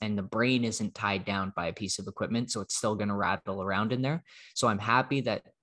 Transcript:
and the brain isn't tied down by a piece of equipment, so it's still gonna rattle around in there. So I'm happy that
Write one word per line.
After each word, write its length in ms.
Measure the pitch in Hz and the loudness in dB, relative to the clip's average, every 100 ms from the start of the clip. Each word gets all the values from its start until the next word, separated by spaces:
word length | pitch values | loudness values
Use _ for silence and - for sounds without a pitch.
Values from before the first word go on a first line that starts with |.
and 160 | 110 104 | -2 -2
the 60 | |
brain 420 | 92 110 123 127 | 0 2 4 4
isn't 300 | 117 101 107 | 2 0 -4
tied 320 | - 104 98 90 | -2 0 0 0
down 260 | 98 95 | -2 -2
by 120 | 87 85 | -2 -4
a 80 | |
piece 240 | - 98 - | -4 -4 -4
of 80 | 101 | -6
equipment, 440 | - 90 117 120 | -6 -2 -2 -2
so 120 | 110 | -4
it's 160 | 95 - | -4 -2
still 160 | 113 | 0
gonna 200 | 104 104 | 0 0
rattle 480 | 101 98 95 - 98 | 0 0 0 -2 -4
around 300 | 95 95 110 | 0 0 0
in 80 | 127 | 0
there. 240 | 131 165 - - - | 0 -2 -6 -20 -12
So 120 | - 123 | 0 2
I'm 120 | 101 | 2
happy 420 | 104 123 - 139 | 4 4 4 0
that 220 | 117 104 - _ | 0 -2 -6 _